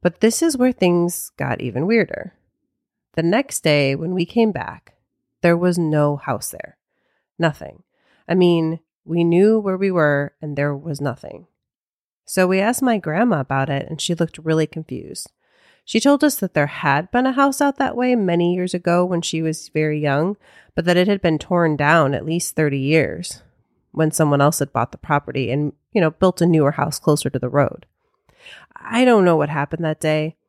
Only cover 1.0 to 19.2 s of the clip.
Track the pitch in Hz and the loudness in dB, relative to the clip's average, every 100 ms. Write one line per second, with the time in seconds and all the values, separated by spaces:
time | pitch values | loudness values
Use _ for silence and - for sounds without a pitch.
1 | 175 - - _ 131 123 123 113 170 226 | 0 -4 -14 _ -6 -4 -6 -4 -2 0
2 | 202 - - _ _ _ _ _ _ _ | -2 -6 -12 _ _ _ _ _ _ _
3 | _ - 165 208 277 - 165 147 139 139 | _ -4 0 0 -2 -4 0 2 0 -2
4 | 165 185 175 - 226 185 - - _ _ | -4 -4 -2 2 0 0 -10 -12 _ _
5 | _ _ _ _ 175 170 180 175 165 151 | _ _ _ _ 0 2 2 0 0 2
6 | 147 151 - 117 - - - _ _ _ | 2 0 -6 -8 -8 -14 -18 _ _ _
7 | _ _ _ _ 170 147 - - _ _ | _ _ _ _ -2 -2 -14 -20 _ _
8 | _ _ - 185 180 170 160 165 _ _ | _ _ -4 2 4 4 0 -6 _ _
9 | - 165 170 170 208 220 202 190 196 180 | -8 0 2 4 4 2 0 -4 -2 2
10 | 151 143 143 _ 151 139 147 139 156 143 | 2 0 -4 _ -10 -4 -4 -4 -8 -6
11 | 143 117 - - 175 _ _ _ _ _ | -6 -8 -14 -18 -20 _ _ _ _ _
12 | _ _ _ - 185 190 202 247 262 220 | _ _ _ 0 2 2 0 0 0 -2
13 | 156 156 240 170 135 135 135 139 - 156 | -2 -2 0 0 -2 -4 -2 -4 -6 -8
14 | - 170 165 - 160 160 156 - 156 127 | -6 -2 -4 -4 -2 0 0 -6 -12 -12
15 | - - - _ _ _ _ _ - 226 | -12 -14 -16 _ _ _ _ _ -4 0
16 | 269 285 302 - 185 - 147 - 147 139 | 2 4 2 0 -4 -2 -2 -2 0 0
17 | 175 247 262 254 277 269 285 277 269 - | 0 -2 0 2 0 2 -2 0 -4 -2
18 | 254 247 190 170 175 180 180 180 175 175 | 0 2 2 2 2 0 -2 -4 0 0
19 | 180 175 | 2 -2